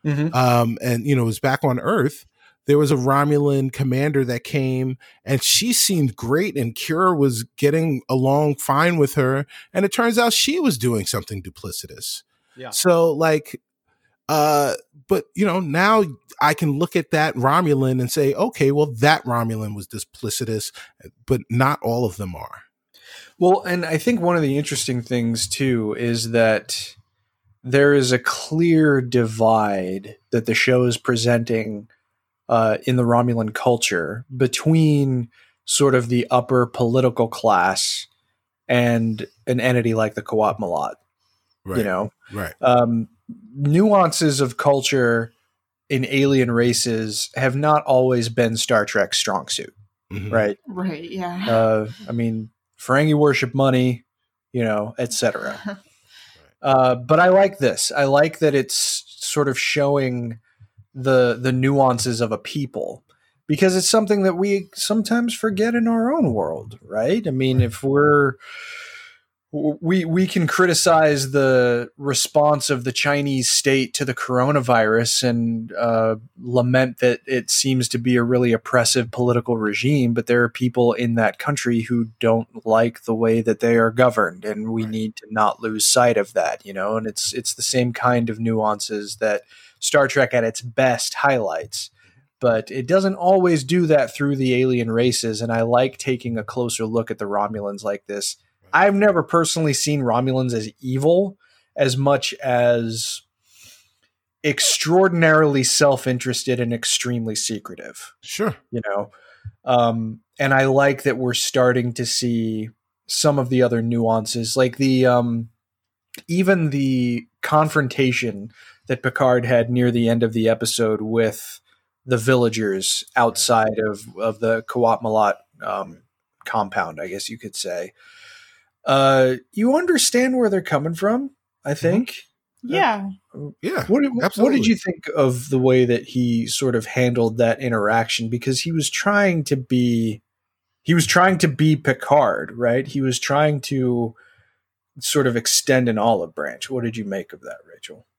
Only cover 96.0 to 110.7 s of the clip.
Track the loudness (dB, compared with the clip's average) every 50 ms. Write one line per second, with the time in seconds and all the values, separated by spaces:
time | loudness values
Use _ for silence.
96 | -4 -4 -4 -4 -4 -6 -6 -6 -8 -6 -6 -4 -4 -4 -4 -6 -6 -2 -2 -4
97 | -4 -4 -8 -8 -6 -4 -2 -2 -2 -2 -4 -6 -8 -8 -8 -6 -6 -6 -6 -6
98 | _ -10 -8 -6 -6 -8 -10 _ _ _ _ _ _ _ 2 4 4 4 4 4
99 | 2 4 2 2 0 2 2 0 2 2 0 0 0 0 0 0 -2 -2 0 0
100 | 0 0 0 2 0 0 0 0 -2 -2 -2 -4 -6 -6 _ _ -8 -4 -4 0
101 | 2 4 4 4 2 0 -6 _ _ _ _ _ _ _ _ 0 0 0 0 2
102 | 2 2 2 2 0 -6 -8 -6 -4 0 0 2 4 2 2 2 0 -4 -6 -6
103 | -8 -8 -10 -12 _ _ _ _ _ _ _ _ -20 -20 -20 _ _ _ _ _
104 | _ _ _ _ _ _ _ _ -4 -2 -2 0 0 -2 -2 -2 0 2 4 4
105 | 4 4 4 4 4 6 6 6 4 4 2 2 0 0 2 4 4 4 2 2
106 | 0 -4 -4 -2 -4 -6 -6 -4 -2 -2 -2 -2 0 -2 -4 -4 -4 -4 -4 -2
107 | -2 -4 -4 -4 -4 -4 -6 -6 -6 -6 -6 -8 _ -14 -16 -16 -16 -18 -18 -18
108 | -20 -20 _ _ _ -14 -6 -4 -4 -4 -4 -6 _ _ -10 -8 -6 -4 -4 -6
109 | -6 -8 _ _ _ _ _ _ _ -20 _ _ _ 0 2 2 2 2 0 -2
110 | -6 -8 -10 -14 _ _ _ -4 0 2 2 2 2 4